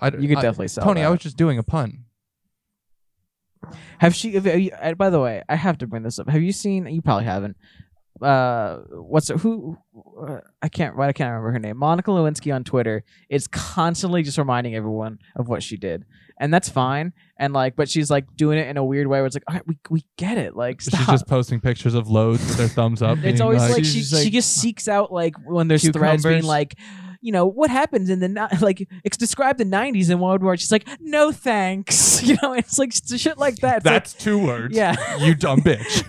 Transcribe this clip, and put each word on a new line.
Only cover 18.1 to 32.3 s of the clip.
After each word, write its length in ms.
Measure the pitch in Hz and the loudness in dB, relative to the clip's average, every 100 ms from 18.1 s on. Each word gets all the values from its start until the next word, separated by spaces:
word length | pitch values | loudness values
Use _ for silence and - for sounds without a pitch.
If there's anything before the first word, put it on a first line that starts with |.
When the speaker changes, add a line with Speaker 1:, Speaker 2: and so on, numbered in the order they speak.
Speaker 2:
like, 240 | 143 135 - | 0 -2 0
doing 220 | 151 151 | 0 2
it 80 | 135 | -2
in 80 | 143 | -2
a 60 | |
weird 220 | 135 139 139 | -2 0 0
way 120 | 135 | 0
where 80 | 135 | 0
it's 100 | 143 | -4
like, 80 | - | -6
"All 60 | |
right, 120 | 170 - | -6 -6
we, 120 | 151 - | -8 -4
we 160 | 160 - - | -4 -4 -6
get 220 | 175 226 | -4 -2
it." 180 | 107 - | -4 -4
Like, 240 | 120 131 | -6 -6
Speaker 1:
She's 140 | - | -2
Speaker 2:
stop. 140 | 190 127 | 0 4
Speaker 1:
just 160 | 143 - | 2 2
posting 340 | 131 123 120 | 0 0 -2
pictures 340 | 127 120 120 | -2 -2 0
of 140 | 120 110 | 0 2
loads 300 | 110 113 117 - | 2 4 2 0
with 100 | - | 0
their 120 | 117 | 0
thumbs 340 | 120 117 113 | 2 0 2
up, 160 | 113 113 | 0 2
Speaker 2:
It's 60 | |
Speaker 1:
being 160 | 127 120 | 2 2
Speaker 2:
always 180 | - 120 | 4 4
Speaker 1:
like, 120 | 120 | 4
Speaker 2:
like 120 | 120 | 4
she, 60 | 151 | 2
Speaker 3:
She's 200 | 147 139 | 0 0
just 120 | 156 | 2
Speaker 2:
she 40 | 175 | 2
Speaker 3:
like, 40 | |
Speaker 2:
just 200 | 233 - - | 2 0 0
seeks 320 | 226 214 - | -2 -4 -2
out, 240 | 202 196 | 0 0
like, 220 | 180 165 156 | -2 -4 -4
when 240 | - 170 165 | -4 0 2
there's 140 | 156 | 4
threads 400 | 160 147 156 156 | 4 2 2 4
being 120 | 156 160 | 4 2
Speaker 3:
cucumbers. 20 | 160 | 2
Speaker 2:
like, 280 | 151 147 - - 190 185 185 | 0 -2 -8 -20 -18 -18 -12
you 100 | 233 | -2
know, 140 | 190 185 | 2 2
"What 220 | 220 302 | 2 0
happens 380 | 254 311 247 185 | 2 0 0 0
in 100 | 185 | 0
the 80 | 185 | -2
ni-," 300 | 202 214 180 | -2 -2 2
like, 240 | 202 185 196 185 | 2 2 -4 -8
ex-, 120 | 196 - | -6 -4
describe 380 | 233 - 269 262 | -4 0 0 2
the 60 | 202 | 0
nineties 420 | 196 262 214 175 | 0 0 2 2
in 100 | 175 | 2
World 220 | 180 190 | 2 2
War. 140 | 190 175 | 2 0
She's 140 | - | 2
like, 160 | 214 - 277 | 0 0 -10
"No 300 | 311 294 302 | -2 2 2
thanks." 800 | - 254 214 185 190 196 - - - | 2 -2 0 0 -4 -2 2 4 4
<laughs> 80 | 240 | 4